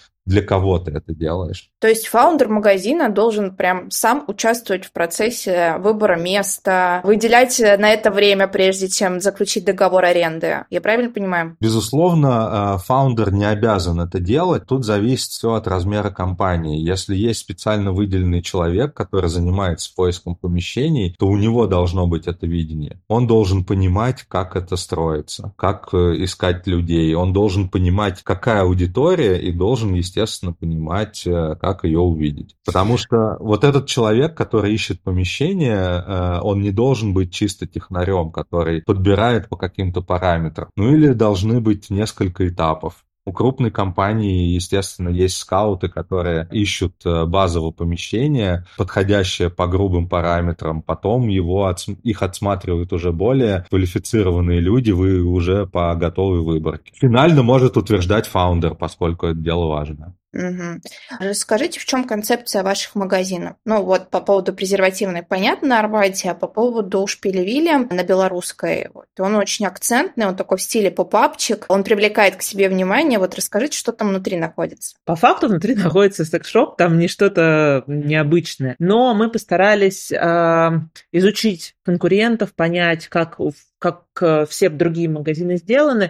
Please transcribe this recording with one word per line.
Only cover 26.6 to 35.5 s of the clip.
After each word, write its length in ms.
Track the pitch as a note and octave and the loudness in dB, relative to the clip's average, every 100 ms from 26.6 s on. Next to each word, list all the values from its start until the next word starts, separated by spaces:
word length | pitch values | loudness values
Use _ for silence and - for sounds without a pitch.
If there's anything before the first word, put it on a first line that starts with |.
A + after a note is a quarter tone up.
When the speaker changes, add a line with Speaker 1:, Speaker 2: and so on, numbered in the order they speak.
| G2 | -2
Speaker 1:
людей. 460 | F2 E2+ E2 D#2+ D#2+ | -2 0 0 2 0
Он 180 | F#2 | 0
должен 360 | F#2+ G#2 G2 F#2+ | 2 2 0 0
понимать, 520 | G2+ F2+ F#2 G#2 F#2+ | 0 2 2 0 -2
какая 380 | - F#2+ - G#2+ | -4 -2 0 2
аудитория, 760 | F#2 F#2 F2+ F2 D3+ F#3 A#2+ F2+ | 2 2 0 0 2 2 2 0
и 140 | F2 | -2
должен, 420 | F2 F#2 B2+ A2 | -2 0 0 0
естественно, 600 | F2+ F2 - A2 - F#2 | -2 -2 -4 -4 -4 -8
понимать, 720 | E2 E2 E2 D#2 F2+ G#2+ - F2 | -6 -6 -4 -4 -4 -4 -6 -4
э, 300 | F2 D#2+ D#2 | -2 -2 -4
как 240 | F2+ F#2+ E2 | -4 -2 0
её 160 | D#2+ | 2
увидеть. 540 | F2+ D#2+ D2+ D2 D#2+ _ - | 2 2 -2 -4 -10 _ -4
Потому 320 | F2+ G2 A#2+ | 0 2 0
что 400 | - A#2 A2 F#2 | 0 0 0 -2
вот 240 | G#2+ G#2 | -2 2
этот 240 | C#3+ C#3 C#3 | 4 2 0
человек, 480 | - A2 A2 D#3 D#3+ | 0 2 2 0 -2
который 380 | G#2+ A#2 G2+ | -2 0 0
ищет 280 | G#2+ - F#2+ | 0 -4 -8
помещение, 720 | - F2+ F#2 - D3 | -4 -2 -2 -2 -2